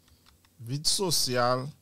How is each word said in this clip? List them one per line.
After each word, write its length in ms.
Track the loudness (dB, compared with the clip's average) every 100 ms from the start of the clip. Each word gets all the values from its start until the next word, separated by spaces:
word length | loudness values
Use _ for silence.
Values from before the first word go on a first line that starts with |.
| _ _ _ _ _ _
Vid 240 | -8 -2 0
sosyal 800 | 0 0 0 0 2 2 2 -2 -12